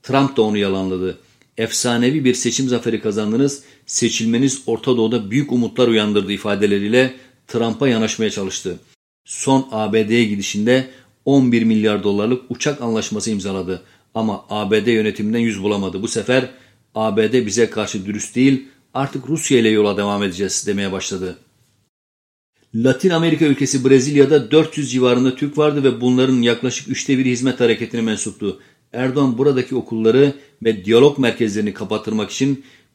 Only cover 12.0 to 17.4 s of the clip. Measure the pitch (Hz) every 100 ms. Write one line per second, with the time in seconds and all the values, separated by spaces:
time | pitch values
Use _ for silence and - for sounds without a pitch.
12 | 101 101 107 127 - 117 151 139 120 110
13 | 104 107 113 104 98 95 90 90 - _
14 | _ 110 110 98 - 104 101 107 107 113
15 | 107 98 104 117 117 101 98 104 95 95
16 | 98 113 101 131 127 - _ _ _ 107
17 | 110 101 107 127